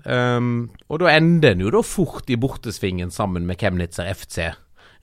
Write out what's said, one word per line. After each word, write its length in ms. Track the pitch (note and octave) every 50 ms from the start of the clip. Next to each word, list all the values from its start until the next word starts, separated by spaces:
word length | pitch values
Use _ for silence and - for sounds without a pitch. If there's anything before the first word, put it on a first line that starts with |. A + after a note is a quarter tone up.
Ehm, 640 | - - B2 B2 B2 B2 A#2+ A#2+ A#2+ B2 A#2+ A#2+ A#2 A2+ - - _ -
og 120 | D3 D#3
da 100 | F3+ E3
ender 420 | D3+ D#3 E3 E3+ E3+ E3 D3+ B2 F#2+
den 100 | F2 F#2
jo 80 | A2
da 80 | F3 A3
fort 460 | A3+ - - G#3 E3+ - - - - -
i 60 | B2 A2+
bortesvingen 760 | A#2 - - - - A#2 - - G#2 F#2+ F2+ F2+ F2+ F2+
sammen 340 | - - G#2+ F#2+ F2+ F2 E2+
med 140 | F2 F2+ -
Chemnitzer 480 | A2 G2 F2+ F2 F2 E2+ - - F2 F#2+
F 160 | F#2+ - - -
C, 200 | - F2+ E2 E2 - - - _ _ _ - - _ _